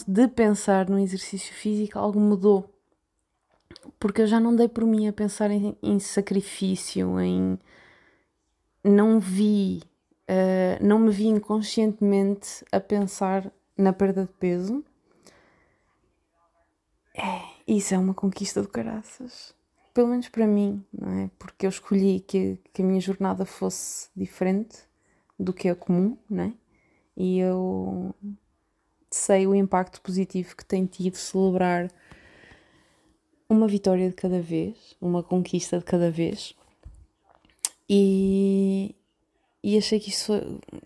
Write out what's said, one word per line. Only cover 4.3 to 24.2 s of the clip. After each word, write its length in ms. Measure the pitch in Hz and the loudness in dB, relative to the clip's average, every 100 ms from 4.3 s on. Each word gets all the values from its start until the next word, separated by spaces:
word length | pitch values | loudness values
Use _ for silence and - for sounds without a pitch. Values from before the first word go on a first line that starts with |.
| 226 | 4
não 160 | 233 233 | 4 4
dei 140 | 233 | 2
por 160 | 233 226 | 2 2
mim 240 | 214 214 | 2 0
a 20 | |
pensar 400 | 208 208 - 208 | -2 -4 -2 0
em, 260 | 208 202 - | 0 -2 -4
em 160 | 208 202 | -2 -2
sacrifício, 1200 | - 202 196 196 190 - 190 185 - 190 185 185 | -2 -2 -2 -2 -4 -4 -4 -4 -4 -4 -2 -2
em, 400 | 180 180 185 185 _ - - _ _ _ _ _ _ _ _ _ | 0 0 0 -4 _ -20 -20 _ _ _ _ _ _ _ _ _
não 380 | 202 202 220 220 | 4 6 6 4
vi, 640 | 185 190 208 208 190 175 - _ _ _ - | 2 2 2 2 0 -4 -10 _ _ _ -2
eh, 500 | 185 185 185 185 - | 2 2 2 0 2
não 160 | 202 220 | 4 6
me 140 | 220 | 4
vi 160 | 196 220 | 2 2
inconscientemente 1400 | 214 214 220 208 - 220 208 202 196 196 202 - - - | 0 0 -4 -2 0 0 0 2 2 2 -2 -8 -16 -4
a 80 | 196 | -4
pensar 720 | 190 208 190 - 190 190 190 - _ - | -2 -2 -2 -2 -2 -2 -6 -14 _ 0
na 140 | 190 | 2
perda 320 | 190 196 190 | 2 0 0
de 80 | 185 | -6
peso. 540 | - 180 175 190 269 - _ _ _ - _ _ _ _ _ _ _ _ _ _ _ _ _ _ _ _ _ _ | -4 -2 -2 -4 -8 -10 _ _ _ -20 _ _ _ _ _ _ _ _ _ _ _ _ _ _ _ _ _ _
É, 280 | - 196 185 - - - | -10 -8 -8 -12 -12 -2
isso 260 | 214 - | -2 0
é 40 | 185 | 0
uma 160 | 190 | 0
conquista 480 | 190 196 190 196 202 | -2 -4 -4 -6 -4
do 80 | 202 | -6
caraças. 840 | 233 226 220 - - 247 - - _ _ _ _ | -6 -8 -10 -14 -18 -18 -18 -20 _ _ _ _
Pelo 140 | - 240 | 0 0
menos 220 | 247 - | 0 -4
para 180 | 226 220 | 0 2
mim, 340 | 208 202 202 196 | 2 0 -4 -10
não 180 | 202 190 | -10 -6
é? 180 | 190 190 - | -6 -6 -10
Porque 280 | - - 190 | -20 -6 -6
eu 40 | |
escolhi 520 | 190 - 196 196 185 | -6 -2 2 2 0
que, 360 | - 190 190 185 _ | -2 -2 -2 -6 _
que 100 | - | -2
a 40 | 185 | 0
minha 160 | 190 | 0
jornada 440 | 185 190 190 185 190 | -2 -2 -2 -4 -6
fosse 640 | - 190 - - - - | -6 -6 -6 -10 -12 -12
diferente 760 | 185 | -10